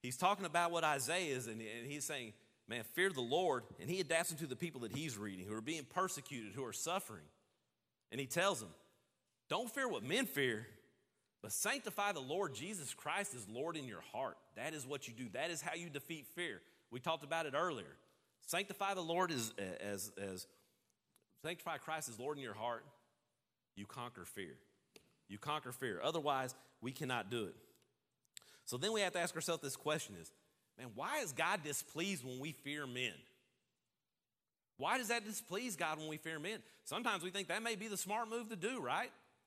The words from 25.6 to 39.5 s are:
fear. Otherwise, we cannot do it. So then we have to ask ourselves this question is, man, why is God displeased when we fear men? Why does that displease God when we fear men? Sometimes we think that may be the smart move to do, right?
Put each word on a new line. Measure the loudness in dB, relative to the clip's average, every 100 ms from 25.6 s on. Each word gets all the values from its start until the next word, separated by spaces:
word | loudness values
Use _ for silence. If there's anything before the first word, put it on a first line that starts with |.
| -2
fear. | -4 -2 2
Otherwise, | 2 2 2 2 2 -4 -16 _
we | -6
cannot | -2 0 0 0
do | 0
it. | -2 -4 -18 _ _ _ _ _ _ -20 -20 -18
So | -6 -2
then | 2
we | 4
have | 4
to | 4
ask | 2
ourselves | 0 0 0
this | 0 -2
question | 2 2 0 -8
is, | -12 -16 _ _ _ -12
man, | -10
why | -4 0 0
is | -2
God | 2 4 4
displeased | 0 -2 -4 -2 0 0
when | -2 -4
we | -4
fear | -6 -4 -4 -2
men? | 0 0 0 -14 _ _ _ _ _ _ _ _ _ _ _ _ _ _ _
Why | 4 4
does | 4
that | 2
displease | 2 -6 -2 -2 -2 0
God | 0 0
when | -2
we | -4
fear | -2 -2
men? | -2 -4 -8 -16
Sometimes | -4 0 2 2
we | 0
think | -2 0
that | 0
may | 2 -2
be | -2
the | -2
smart | 0 0 0
move | -2 -2
to | -2
do, | 0 0
right? | 2 2 0 -6 _ _ _